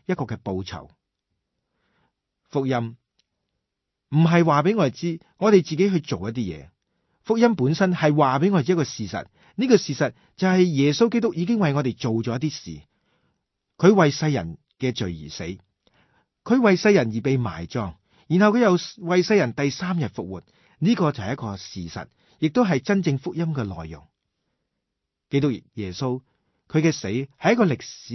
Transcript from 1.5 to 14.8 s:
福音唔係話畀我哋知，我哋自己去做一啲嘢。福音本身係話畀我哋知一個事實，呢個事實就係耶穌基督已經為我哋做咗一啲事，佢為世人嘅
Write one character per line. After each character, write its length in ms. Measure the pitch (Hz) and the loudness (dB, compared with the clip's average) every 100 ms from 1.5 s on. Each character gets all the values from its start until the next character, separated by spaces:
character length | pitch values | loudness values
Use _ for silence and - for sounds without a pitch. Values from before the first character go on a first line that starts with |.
| _ _ _ _ _ _ _ _ _ _ | _ _ _ _ _ _ _ _ _ _
福 180 | 147 135 | -4 -2
音 300 | 123 117 117 _ _ _ _ _ _ _ _ _ _ _ | -2 -4 -10 _ _ _ _ _ _ _ _ _ _ _
唔 80 | 143 | 2
係 260 | 165 175 | 4 4
話 200 | 165 147 | 4 4
畀 120 | 156 | 2
我 140 | 220 143 | 2 0
哋 20 | |
知， 300 | - 170 165 _ - | -2 -6 -8 _ -4
我 160 | 208 | 4
哋 100 | 202 | 4
自 140 | - 156 | 4 0
己 140 | 196 | 0
去 100 | 180 | 0
做 300 | - 90 101 | -4 -6 -6
一 20 | |
啲 60 | 117 | -6
嘢。 300 | 98 78 71 _ _ _ _ _ | -6 -8 -16 _ _ _ _ _
福 140 | - 226 | -2 2
音 180 | 240 | 2
本 200 | 202 127 | 4 0
身 200 | 160 190 | 2 0
係 200 | 175 156 147 | 2 2 4
話 220 | 139 135 | 2 2
畀 120 | 185 | 2
我 120 | 190 | 2
哋 40 | 127 | 2
知 60 | |
一 20 | |
個 100 | 175 | 0
事 220 | 135 - 101 | -2 -6 -10
實， 200 | 95 - _ _ | -10 -12 _ _
呢 120 | - 254 | -4 2
個 100 | 220 | 2
事 180 | - | 2
實 200 | 135 135 - _ - | -4 -4 -6 _ -4
就 120 | 190 | 2
係 140 | 185 | 4
耶 280 | 180 143 143 | 4 4 2
穌 160 | 143 233 | 2 2
基 100 | 233 | 2
督 140 | 220 | -2
已 100 | 160 | -2
經 140 | 175 233 | -2 0
為 160 | 170 | 0
我 100 | 139 | 0
哋 100 | 131 | -2
做 180 | - 123 | -4 -4
咗 220 | 113 120 120 | -2 -4 -4
一 120 | 151 | -6
啲 20 | |
事， 300 | - - 76 - _ _ _ _ _ _ _ _ - | -8 -14 -16 -20 _ _ _ _ _ _ _ _ 2
佢 180 | 175 | 4
為 160 | 202 151 | 6 4
世 200 | - 156 | 2 -2
人 260 | 131 82 82 _ | -2 -4 -12 _
嘅 160 | _ | _